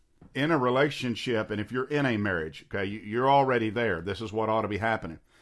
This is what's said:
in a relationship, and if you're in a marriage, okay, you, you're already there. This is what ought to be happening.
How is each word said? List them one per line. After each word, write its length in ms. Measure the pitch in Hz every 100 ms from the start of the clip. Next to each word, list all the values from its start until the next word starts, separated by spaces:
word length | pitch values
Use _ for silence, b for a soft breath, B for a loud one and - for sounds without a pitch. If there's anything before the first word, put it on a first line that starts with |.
| _ _ - 131
in 160 | 151
a 60 | 156
relationship, 920 | 123 127 147 143 127 110 127 113 104
and 100 | 104
if 120 | 107
you're 140 | 123 131
in 200 | 147 135
a 120 | 110
marriage, 480 | 101 87 80 - -
okay, 180 | 104 98
you, 140 | 107
you're 300 | 104 113 131
already 400 | 139 131 123 110
there. 320 | 104 117 82
This 200 | 90 95
is 100 | 110
what 180 | 110 110
ought 120 | 110
to 60 | 104
be 100 | 101
happening. 420 | 113 110 85 78 b b